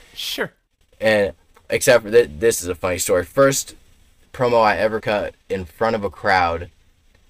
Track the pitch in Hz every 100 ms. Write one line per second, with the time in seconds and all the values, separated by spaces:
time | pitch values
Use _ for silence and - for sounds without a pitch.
0 | - - - - 202 _ _ _ _ -
1 | 107 104 98 - _ _ - 110 - 120
2 | 104 117 90 73 117 - 87 90 92 90
3 | - 90 82 - 135 135 - - _ _
4 | _ _ _ - 123 117 107 87 107 110
5 | 107 104 82 - - 95 90 - 113 113
6 | 98 - 104 92 85 82 85 _ _ _
7 | _ _ _